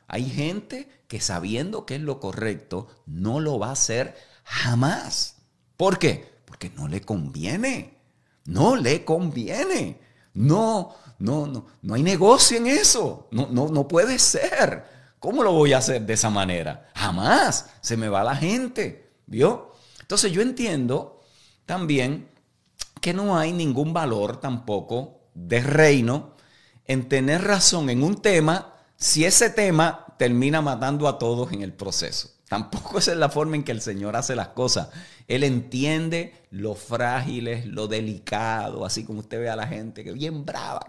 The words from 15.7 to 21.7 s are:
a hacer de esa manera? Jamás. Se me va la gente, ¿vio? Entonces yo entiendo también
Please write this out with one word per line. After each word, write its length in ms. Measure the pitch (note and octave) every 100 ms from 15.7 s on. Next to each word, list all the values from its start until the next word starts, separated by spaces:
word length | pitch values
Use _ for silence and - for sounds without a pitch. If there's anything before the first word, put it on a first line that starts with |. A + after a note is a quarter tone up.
a 60 | C3
hacer 260 | A#2+ B2+ G#2+
de 80 |
esa 160 | A2 A2
manera? 580 | G2+ F#2+ F2 D2+ - - -
Jamás. 720 | G2+ F2+ A2+ B3+ C4+ - - -
Se 160 | - A#2
me 100 | A2
va 160 | G2
la 120 | A2 C#3+
gente, 760 | D#3+ A#3 B3+ B3+ G3+ - _ _ -
¿vio? 480 | A2 D3+ A#3+ - - - -
Entonces 320 | - G3+ G#3+
yo 100 | E3+
entiendo 760 | A#3+ B3 A#3 D#3 A#2+ C#3 - - _ _ _ _
también 640 | -